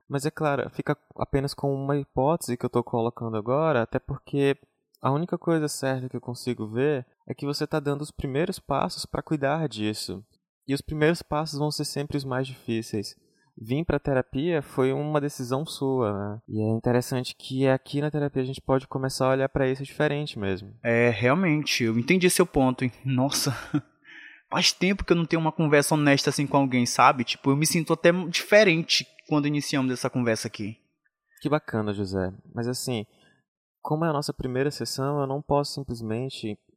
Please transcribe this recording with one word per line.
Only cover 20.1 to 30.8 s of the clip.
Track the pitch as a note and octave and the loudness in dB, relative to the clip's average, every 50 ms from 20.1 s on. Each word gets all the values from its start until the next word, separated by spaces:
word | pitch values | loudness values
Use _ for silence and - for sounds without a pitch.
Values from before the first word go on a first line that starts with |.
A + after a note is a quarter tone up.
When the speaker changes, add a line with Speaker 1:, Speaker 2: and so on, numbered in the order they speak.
| D3 D3 D3+ D3 - A#2+ | 0 -2 -4 -6 -6 -4
Speaker 1:
mesmo. | G2+ G2 F#2+ F2+ G2 G2+ G#2+ - | -2 -2 -2 -2 -6 -12 -14 -6
Speaker 2:
É, | - A#2+ A#2 A#2 A#2+ A#2+ | 0 2 4 4 4 4
realmente, | A2+ G2+ A#2+ B2 C#3 F3+ G3 E3+ D3+ D3+ C#3+ - - - B2+ | 4 4 2 2 4 4 4 2 2 2 0 0 0 0 2
eu | A2+ A2 A#2+ | 2 2 2
entendi | B2 C#3 F3 F#3 F3 F3+ | 2 4 4 4 4 4
seu | - - F3+ | 4 4 2
ponto, | - - D3 C3 B2+ B2+ - C3 | 4 4 2 4 2 2 0 -2
hein? | B2 - - | -4 -4 -4
Nossa, | - C3+ C3 B2 B2+ C#3+ - - - D3 A#2+ - - - - D3 - _ _ _ | -4 -2 0 2 2 2 0 0 -2 -2 -4 -4 -6 -4 -4 -4 -4 _ _ _
<laughs> | _ - - - - - - - _ - | _ -20 -20 -20 -20 -20 -20 -20 _ -4
faz | - D#3+ F3 - | -2 2 2 2
tempo | - - F3+ F#3 G3+ F#3+ - | 2 2 2 0 2 0 2
que | - | 2
eu | F3 | 2
não | E3+ E3 | 2 2
tenho | - - E3 | 2 0 2
uma | D#3+ D#3 | 2 0
conversa | - - E3 D3 D3+ C#3+ C#3+ - D#3+ | 0 2 2 6 6 6 6 4 2
honesta | D3+ D3 C#3+ C#3 C3+ - D3 | 4 6 6 4 4 4 0
assim | C3+ - C#3+ | 0 0 0
com | C3+ - C#3+ | 2 4 4
alguém, | C#3 C3 B2+ B2+ A#2+ | 4 4 4 2 2
sabe? | A#2 - - B2 C3+ D3 C3 A#2 | 2 4 6 6 6 6 4 0
Tipo, | - - - - C#3 | -4 -4 -2 2 2
eu | C#3 | 2
me | C#3+ D#3+ | 4 2
sinto | D3+ - E3+ D#3 - E3 | 2 0 0 0 0 0
até | D#3 - F3 F3 F3+ F#3 E3 | 4 6 4 4 4 0 -2
diferente | E3+ - - - G#3 G#3 G#3+ F#3+ D#3+ E3 D#3+ - - - - - _ _ _ | -4 -4 0 6 6 8 8 8 4 2 2 0 0 0 -2 -4 _ _ _
quando | - D3+ D3 C#3+ | 0 0 2 2
iniciamos | D3 D3 D3 - - - C#3 C3 B2+ | 2 0 0 -2 -2 0 0 0 0
essa | B2+ B2 - C3 | -2 -2 -2 -2
conversa | - C3 B2 A#2 A2+ - - A2+ | 0 0 2 2 2 0 -2 -6
aqui. | - - G#2+ G2 A2+ _ | -6 -6 -6 -6 -8 _